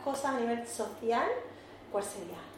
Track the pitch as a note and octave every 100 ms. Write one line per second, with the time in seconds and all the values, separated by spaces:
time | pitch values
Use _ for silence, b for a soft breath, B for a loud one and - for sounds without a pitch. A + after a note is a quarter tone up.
0 | C#4+ C4+ C#4 C4 A#3 A#3 A#3 - G#3+ -
1 | A3+ A#3 F4+ B4+ - B B B - G3+
2 | G3+ - E3+ F3 -